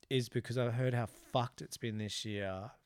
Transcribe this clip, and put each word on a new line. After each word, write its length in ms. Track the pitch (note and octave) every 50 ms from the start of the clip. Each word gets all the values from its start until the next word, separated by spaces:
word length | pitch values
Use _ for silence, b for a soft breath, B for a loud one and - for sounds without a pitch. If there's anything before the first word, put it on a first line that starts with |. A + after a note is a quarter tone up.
| - _
is 180 | C3+ C3 A#2+ -
because 280 | - B2+ - - A#2 B2+
I've 160 | A#2+ A#2+ A#2
heard 200 | B2+ B2+ B2+ B2
how 120 | A#2+ A#2 G#2+
fucked 540 | - - - - - C3 B2 A#2+ - -
it's 160 | - - - -
been 200 | - A#2 G#2+ G#2+
this 280 | G#2+ G2+ - - -
year 460 | A2 G#2 G2+ G2 F#2+ F#2+ F#2+ G2+ - - - _